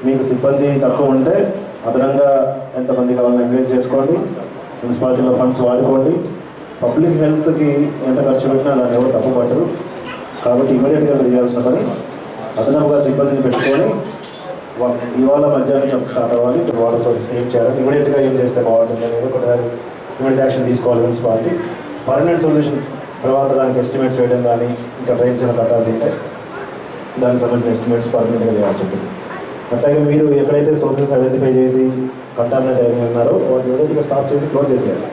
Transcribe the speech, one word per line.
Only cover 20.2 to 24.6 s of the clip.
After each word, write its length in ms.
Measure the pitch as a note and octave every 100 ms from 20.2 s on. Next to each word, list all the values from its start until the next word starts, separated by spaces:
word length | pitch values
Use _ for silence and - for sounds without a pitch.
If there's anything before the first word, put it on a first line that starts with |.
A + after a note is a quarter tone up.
ఇమీడియట్ 200 | C3 C3
యాక్షన్ 260 | C3 C3 B2
తీసుకోవాలి 360 | A#2+ B2 A#2
మున్సిపాలిటీ. 540 | A#2 A#2 A#2 A2+ A2 - - - - - -
పర్మనెంట్ 340 | C#3 E3 E3+
సొల్యూషన్ 400 | D#3+ D3 D3+ C3+ - - - -
తర్వాత 280 | - C3+ C#3
దానికి 260 | C3 C3 B2+
ఎస్టిమేట్స్ 420 | B2 C3+ C3 B2+
వేయడం 220 | B2 B2
కానీ 220 | A#2+ A#2+